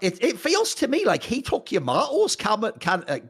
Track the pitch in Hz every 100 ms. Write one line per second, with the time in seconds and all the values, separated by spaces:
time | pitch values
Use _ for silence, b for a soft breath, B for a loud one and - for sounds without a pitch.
0 | 185 180 320 - 311 381 453 - 262 311
1 | 339 139 - 254 - - - 185 123 147
2 | 285 277 403 - 208 214 220 - 170 185
3 | 151 135